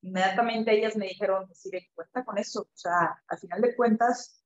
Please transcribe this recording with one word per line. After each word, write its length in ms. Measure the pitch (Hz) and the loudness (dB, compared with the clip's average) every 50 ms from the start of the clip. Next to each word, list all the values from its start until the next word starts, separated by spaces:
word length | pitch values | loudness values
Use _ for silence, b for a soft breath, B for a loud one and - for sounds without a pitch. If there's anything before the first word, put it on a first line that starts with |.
Inmediatamente 760 | - 185 185 185 185 196 190 - 240 233 226 220 220 226 214 208 | -12 -6 0 2 2 2 2 2 0 0 0 -2 2 4 4 4
ellas 200 | 220 220 214 220 | 4 2 -2 -2
me 80 | 202 | -4
dijeron, 420 | 185 185 185 208 190 190 190 190 190 | -4 -6 -4 -2 0 0 -2 -2 -6
"Desiree, 420 | - - - 190 190 180 180 _ _ | -18 -16 -14 -10 -10 -10 -10 _ _
cuenta 300 | - 165 _ _ 254 254 | -16 -16 _ _ -8 -8
con 120 | - 214 196 | -4 -6 -6
eso, 260 | 214 - - 220 190 | -6 -4 -6 -8 -10
o 140 | _ _ - | _ _ -10
sea, 380 | - 180 170 175 170 160 - - _ - | -4 0 2 2 2 0 -2 -6 _ -10
al 100 | - - | -10 -10
final 240 | - 180 175 190 | -8 -10 -2 0
de 140 | 226 247 240 | 0 0 2
cuentas 680 | - 240 233 220 226 233 240 294 - - - _ _ _ | 2 4 4 4 4 4 2 2 0 -6 -16 _ _ _